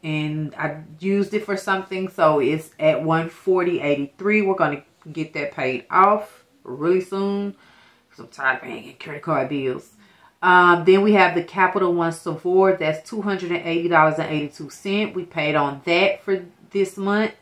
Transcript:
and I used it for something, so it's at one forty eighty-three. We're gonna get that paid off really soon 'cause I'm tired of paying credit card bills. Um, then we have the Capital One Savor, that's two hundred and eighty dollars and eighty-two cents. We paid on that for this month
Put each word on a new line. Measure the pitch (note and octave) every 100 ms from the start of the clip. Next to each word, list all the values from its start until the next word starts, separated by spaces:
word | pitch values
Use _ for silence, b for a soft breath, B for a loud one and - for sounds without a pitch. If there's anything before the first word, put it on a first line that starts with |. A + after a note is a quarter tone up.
and | D#3+ D#3 D3+ D#3 D3+ -
I | D3+ D3 D#3 D#3
used | F#3+ G3 G3
it | G#3 G#3
for | F#3+
something, | - F#3+ F#3 F#3 F#3+
so | - D#3+ D3+
it's | C3 D#3 - _
at | D#3 D3+
one | D#3+ D#3+ E3
forty | - - F#3 F3+ E3+
eighty-three. | C#3+ C#3+ C#3+ _ F#3+ G#3+
We're | G3
gonna | F#3 D#3 D3 _ _ D#3+
get | D3+ D#3
that | D#3 C#3+
paid | - C3 B2+ -
off | F#3 G3 G#3 - - _ _
really | - C3 D#3 F#3
soon | F#3 G3 G3 G3+ G3+ G3 b b b b b
'cause | -
I'm | -
tired | - C3+ B2+
of |
paying | B2+ A#2 - -
credit | - D3
card | E3 D3 C3
bills. | C#3+ C3+ B2+ - _ b b b _
Um, | F3+ F3+ F3+ F3
then | E3 F#3+
we | G#3
have | G#3 F3+
the | E3+
Capital | E3+ F#3+ F#3 G3+ F3+
One | F3 E3
Savor, | D#3+ - D#3+ F3+ F#3 F#3+ F#3+
that's | D#3 D#3 -
two | A3
hundred | G3+ G3 F3+
and | E3+
eighty | E3+ E3+ E3+
dollars | E3+ D#3 D#3
and | D#3+
eighty-two | D3+ D3 - D3
cents. | - G3 G3 G#3+ F3+
We |
paid | E3+ E3 D3+
on | D#3 C#3+ C#3 F3
that | E3+ G3 G3
for | - F#3+ F3 _ _
this | G3+ F#3+ G3
month | G3 G#3 A3 -